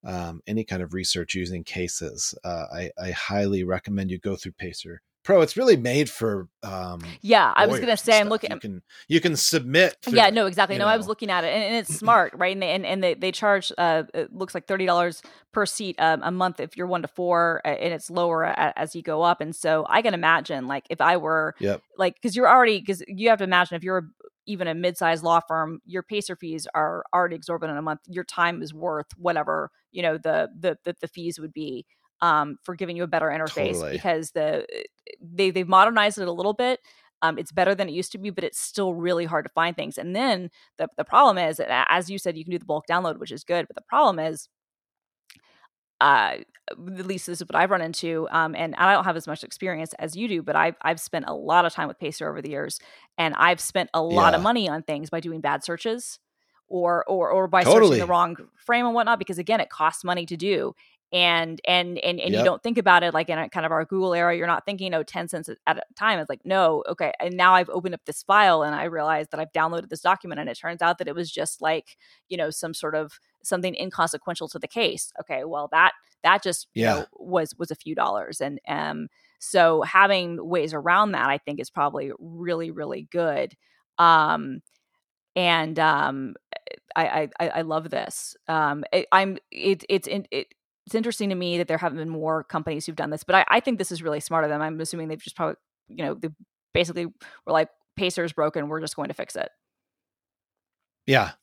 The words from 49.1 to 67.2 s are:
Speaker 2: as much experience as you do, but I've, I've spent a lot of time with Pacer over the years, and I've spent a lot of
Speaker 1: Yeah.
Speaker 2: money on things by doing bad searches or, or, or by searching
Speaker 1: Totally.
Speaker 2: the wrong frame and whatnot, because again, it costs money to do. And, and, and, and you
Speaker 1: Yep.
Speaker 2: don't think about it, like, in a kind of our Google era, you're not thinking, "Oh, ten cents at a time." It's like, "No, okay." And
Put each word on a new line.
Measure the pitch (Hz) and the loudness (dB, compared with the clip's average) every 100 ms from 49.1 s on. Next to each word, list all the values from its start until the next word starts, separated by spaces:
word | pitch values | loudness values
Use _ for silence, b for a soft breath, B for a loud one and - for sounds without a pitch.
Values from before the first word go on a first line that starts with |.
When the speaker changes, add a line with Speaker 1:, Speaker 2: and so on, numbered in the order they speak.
| 165 | -4
Speaker 2:
as | 170 | -6
much | 165 | -12
experience | - - 190 160 160 - | -12 -10 -8 -6 -8 -8
as | 160 160 | -10 -6
you | 226 | -4
do, | 180 | -4
but | 147 151 | 0 2
I've, | 160 165 | 2 0
I've | 160 165 | -4 -4
spent | - 165 165 | -6 -8 -6
a | |
lot | 151 147 170 175 | -8 2 4 4
of | |
time | - 156 | 0 -8
with | - | -6
Pacer | 151 - 156 | -10 -6 -8
over | 156 | -8
the | 156 | -8
years, | 139 147 - b b b - | -8 -8 -10 b b b -4
and | 165 - | -4 2
I've | 170 175 | 2 2
spent | - 190 175 | -2 -4 -2
a | 160 | -2
lot | 165 170 170 | 0 4 4
of | 160 | 4
Speaker 1:
Yeah. | |
Speaker 2:
money | 196 240 190 | 2 0 -2
on | 156 | -4
things | 160 147 151 | -6 -8 -6
by | 165 | -8
doing | 165 160 | -6 -6
bad | 147 143 | -4 -4
searches | - 170 233 233 - - _ _ _ _ _ | -4 -6 -6 -6 -10 -18 _ _ _ _ _
or, | 185 175 170 - | -2 0 0 0
or, | 190 170 | 0 2
or | 185 190 | 2 4
by | 190 151 | 4 8
searching | |
Speaker 1:
Totally. | 220 208 123 | 8 8 6
Speaker 2:
the | 175 | 2
wrong | 175 175 170 - _ | 2 2 -2 -14 _
frame | - 240 240 | -2 0 2
and | 233 | 0
whatnot, | 226 233 | 2 0
because | 190 175 | -2 -6
again, | 170 220 | -2 0
it | - | 0
costs | - 156 - 180 | 0 0 0 -4
money | 180 165 | -4 -4
to | 170 | -6
do. | 185 180 131 - b b _ | -2 0 -2 -8 b b _
And, | 180 175 170 165 160 - | 2 4 2 0 -4 0
and, | 180 175 175 | 2 0 -2
and, | - 175 | -4 -2
and | - - | -2 2
you | |
Speaker 1:
Yep. | |
Speaker 2:
don't | 123 160 | 2 2
think | 226 233 | -2 0
about | 196 175 | 6 6
it, | 170 160 | 6 0
like, | 165 | -2
in | 160 | -2
a | 156 | -2
kind | 180 160 | -2 -2
of | |
our | 160 | -2
Google | 160 190 185 | -2 -2 0
era, | 170 175 170 | 2 2 2
you're | 170 | 0
not | 170 | -2
thinking, | - 202 185 | -2 -8 -4
"Oh, | 165 | -4
ten | 151 180 170 | -4 -8 -8
cents | 175 160 - - | -8 -10 -6 -2
at | 160 | -2
a | - - | -6 -4
time." | 214 190 | 0 0
It's | 151 | -4
like, | 135 - | -8 -2
"No, | 190 170 151 - | 2 4 2 -2
okay." | - 156 | -4 -4
And | - | -2